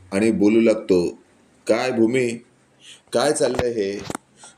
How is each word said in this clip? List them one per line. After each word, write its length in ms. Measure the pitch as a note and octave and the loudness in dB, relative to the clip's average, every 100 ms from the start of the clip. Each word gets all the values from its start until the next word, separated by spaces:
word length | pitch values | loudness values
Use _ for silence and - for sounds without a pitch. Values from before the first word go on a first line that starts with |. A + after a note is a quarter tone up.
| - | -6
आणि 200 | G2 A2+ | -2 0
बोलू 300 | G2 G#2 A2+ | 2 4 4
लागतो, 580 | A2 G#2+ - F#2 E2+ - _ _ _ _ - | 4 2 2 0 0 -8 _ _ _ _ -4
"काय 240 | A2 B2+ | -2 0
भूमी, 380 | A#2 A2+ C3 B2 A#2 - _ _ _ - - _ | 0 0 2 -2 -6 -14 _ _ _ -20 -20 _
काय 200 | A#2 C#3 | -2 0
चाललंय 380 | D3+ - B2+ B2 | 0 -2 0 -2
हे? 260 | A#2 G2 G2+ - - _ _ - | -2 -4 -6 -10 -12 _ _ -20